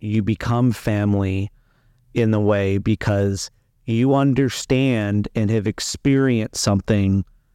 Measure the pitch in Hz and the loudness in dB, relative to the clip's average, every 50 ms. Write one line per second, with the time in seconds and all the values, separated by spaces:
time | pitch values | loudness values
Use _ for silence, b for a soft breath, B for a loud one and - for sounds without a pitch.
0 | - 107 107 110 98 107 107 - - 120 120 120 127 123 110 - - 120 107 104 | -6 -4 -2 -2 0 0 -2 -2 -2 -2 0 2 2 0 0 -2 -4 -2 -2 0
1 | 104 104 101 101 98 95 95 95 98 - _ _ _ _ _ _ _ _ _ _ | 0 0 0 0 0 -2 -2 -4 -6 -8 _ _ _ _ _ _ _ _ _ _
2 | _ _ - 123 113 110 110 107 104 104 107 101 98 95 98 101 - 113 107 - | _ _ -2 0 0 2 2 2 2 2 2 2 0 0 -2 -2 0 0 -2 0
3 | - 113 101 101 101 101 98 95 - - _ _ _ _ _ _ - - 113 117 | 0 -2 0 0 0 0 -2 -4 -6 -10 _ _ _ _ _ _ -6 -4 -2 0
4 | 127 135 139 139 139 139 127 131 139 123 - - - - 135 127 135 135 123 110 | 2 2 2 2 2 2 2 2 0 0 -2 -4 -4 -2 0 0 2 2 0 0
5 | 104 101 104 104 104 - - 117 107 101 113 110 98 110 - - - - - - | 0 0 0 -2 -2 -2 -2 -2 -2 0 0 0 0 -2 -4 -6 -8 -10 -8 -4
6 | - 143 135 135 135 131 120 110 107 - - - - 113 101 98 - - 107 104 | 0 0 2 2 2 2 0 0 -2 -4 -6 -4 0 0 0 0 2 0 0 2
7 | 98 95 95 98 92 _ _ _ _ _ _ | 2 2 2 0 -2 _ _ _ _ _ _